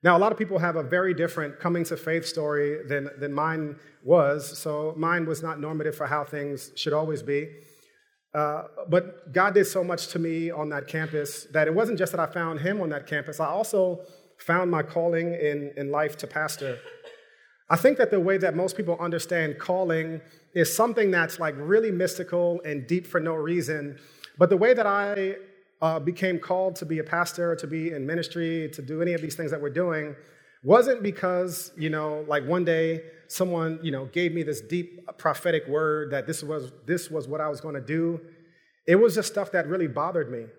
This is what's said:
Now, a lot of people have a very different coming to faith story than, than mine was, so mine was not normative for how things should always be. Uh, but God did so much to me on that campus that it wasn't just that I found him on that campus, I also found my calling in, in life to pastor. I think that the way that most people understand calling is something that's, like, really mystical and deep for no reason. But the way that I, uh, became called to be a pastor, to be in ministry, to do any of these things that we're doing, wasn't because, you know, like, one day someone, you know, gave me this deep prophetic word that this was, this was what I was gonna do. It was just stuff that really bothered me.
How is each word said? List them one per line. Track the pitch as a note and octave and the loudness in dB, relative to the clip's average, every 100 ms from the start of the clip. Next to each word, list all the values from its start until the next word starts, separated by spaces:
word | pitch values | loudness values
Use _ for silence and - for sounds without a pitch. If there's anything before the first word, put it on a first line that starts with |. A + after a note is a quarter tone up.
Now, | E3+ | 8
a | F3 | 8
lot | G3+ | 6
of | A3 | 2
people | G#3 F#3 | -2 0
have | E3+ E3 | 0 -2
a | |
very | C3+ F3+ F#3+ | 0 0 0
different | E3+ E3 E3+ D3 C#3+ | 0 -2 -2 -6 -4
coming | F3 E3+ | -2 0
to | E3 E3+ | 0 -4
faith | - E3 E3 | -2 -2 -2
story | - D3+ D3 C#3+ D3+ C#3+ | -4 -2 0 -2 -4 -4
than, | C#3+ C#3 C3+ | -4 -4 -8
than | C#3+ | -6
mine | C#3+ D#3 D#3+ D3+ D3 - _ | -2 -2 -2 -6 -10 -18 _
was, | B2+ E3+ C#3 D3 - - | 4 6 6 2 -4 -8
so | D#3+ D3+ D#3 | -6 -4 -4
mine | D#3+ E3 F3 | -2 0 2
was | D#3+ D#3 | 0 -4
not | D#3+ D3+ | -4 -6
normative | D3+ D#3 D3+ D3+ | -6 -4 -4 -4
for | C#3+ | -2
how | D3+ | -2
things | C#3+ D3+ C#3+ C#3 - - | -2 -6 -6 -8 -12 -8
should | D#3+ | -2
always | D3+ D#3 D3 | 0 0 -4
be. | A2+ C#3+ D#3 - - - _ _ _ _ _ | -2 -2 -4 -14 -20 -20 _ _ _ _ _
Uh, | D3+ D3+ D3+ - - - | -2 -2 -2 -8 -12 2
but | F3 F#3 - - | 2 0 -14 -4
God | C#3+ G3 | 2 4
did | G3+ | 4
so | G3 F#3+ | 4 0
much | F3 E3+ - | -2 -4 -4
to | F3 | -4
me | E3 D#3+ E3 | -2 -2 -4
on | E3 D3+ | -4 -4
that | D3 C3+ | -6 -6
campus | D#3+ D#3 D#3 C#3+ - - | -4 -2 -4 -4 -8 -2
that | D#3 D#3 | 2 4
it | |
wasn't | E3+ A3+ G3+ | 4 2 2
just | F#3 | 0
that | E3+ | 0
I | D#3+ | -2
found | F3 E3 D#3 | -2 -4 -2
him | E3 G#3 | -2 0
on | E3+ | -2
that | D3 - | -4 -4
campus, | D3+ C#3 D3 | -6 -6 -4
I | D#3 | -2
also | F3 A3 G#3 F#3 F3 - - _ _ | 0 0 2 2 0 -10 -20 _ _
found | - E3+ F3+ | 2 2 4
my | E3 | 0
calling | D3+ F3 E3+ E3 E3+ | 0 0 2 2 0
in, | E3+ D3 D3 C#3+ C#3 | 0 0 -2 -6 -6
in | C#3 | -2
life | C#3+ D3+ D3+ | 0 -2 -4
to | C#3 | -8
pastor. | D#3 D#3 - C#3 A#2+ - - - - _ _ _ _ _ | -4 -4 -4 -6 -8 -12 -20 -20 -20 _ _ _ _ _
I | E3 | 6
think | B3+ C#4+ | 6 6
that | B3 | 4
the | G3+ | 4
way | F3+ G3 | 2 2
that | F3+ | 2
most | D#3+ F#3 - | 0 -2 -2
people | E3+ E3+ | -4 -2
understand | E3+ E3 - F3 D#3+ C#3+ | -2 -4 -2 -2 0 -4
calling | - F#3 F#3 D#3+ D#3+ D#3+ - _ _ | -2 0 2 0 0 -6 -12 _ _
is | F3 D#3 | 2 2
something | - A3+ A3+ G#3 | 4 2 4 4
that's, | F3+ E3 - | 4 2 0
like, | D#3+ C#3 | -4 -4
really | D3+ G#3+ A3+ | 2 4 4
mystical | F3+ F3+ - F3 F3 F3 F3 D#3+ | 0 0 -2 -4 0 0 0 -4
and | C#3+ B2 | -6 0
deep | F3+ F3 | -2 0
for | F3 | -2
no | E3 | 0
reason. | D#3+ D#3 F3 C3+ D3+ C#3+ C3+ - - - - | -2 0 -2 -2 -4 -6 -12 -20 -20 -20 4
But | F3 | 6
the | F#3 | 6
way | A3+ | 6
that | B3 G#3 | 6 4
I, | G3+ G3+ G3+ F#3+ G3 - - _ _ | 2 0 -2 -4 -6 -14 -20 _ _
uh, | D#3+ D#3+ | 0 0
became | D3 F3 F#3+ F3 | -2 -2 -2 -2
called | - F3+ F#3+ F3+ | 0 0 0 -2
to | |
be | D#3+ D#3+ | -6 -4
a | |
pastor, | D#3 E3+ F3 - E3+ E3 | -2 0 0 0 -2 -2
to | D3+ | -4
be | D#3+ D#3+ | -4 -4
in | D3+ C3+ | -4 -4
ministry, | E3+ E3 E3+ E3 E3 D#3 | -4 -4 -4 -4 -2 -6
to | D#3 | -8
do | C3 D#3 | -8 -2
any | F3 | 0
of | E3+ | -2
these | D#3 C#3+ | -4 -6
things | D#3 | -6
that | D3+ | -4
we're | D3 | -4
doing, | B2+ F3+ D#3 D3+ C#3+ - - _ _ | -2 0 -2 -4 -10 -18 -20 _ _
wasn't | C3 A3 B3+ A#3+ | 6 8 8 2
because, | G3+ - F#3 F3+ F3+ E3 - - | -2 -2 -2 0 -2 -4 -10 -6
you | D#3 | -4
know, | D#3 D#3 D3+ D3+ | -2 -4 -6 0
like, | D3 C3 | 0 2
one | F3+ | 0
day | E3+ D#3+ E3 D#3+ D#3+ - _ | 2 2 2 0 -6 -20 _
someone, | - F#3 E3+ D#3+ D#3+ | -2 0 0 -2 -2
you | E3 | -4
know, | C3+ C3 | -4 -4
gave | F3 F3 | -2 0
me | E3 | 0
this | D3+ C#3+ | -4 -6
deep | - F3 F3 - - - | -4 -4 -4 -12 -16 -2
prophetic | D#3+ D3+ F3 D#3+ D3+ | -2 0 0 0 0
word | D3 D#3 D3+ D3 | 0 0 -2 -2
that | C3+ C3 | -4 -4
this | D#3+ | -8
was, | D3 D#3 B2+ - - | -6 -6 -8 -14 -4
this | F3 F3+ | -4 -2
was | D#3 C3 | -8 -6
what | D3+ | -4
I | D3+ | -4
was | D3 | -4
gonna | D#3+ C#3+ | -8 -8
do. | A#2+ D#3+ E3 E3 - - - _ _ _ - | -4 0 0 -2 -8 -20 -20 _ _ _ 6
It | F3+ | 8
was | A3+ | 8
just | G3 - | 6 -2
stuff | - G3 | -2 -2
that | F#3 D3 | -2 0
really | F#3 E3 | 0 -2
bothered | A#2+ D#3+ E3+ C#3 | 0 0 0 -2
me. | B2 A2+ | -6 -12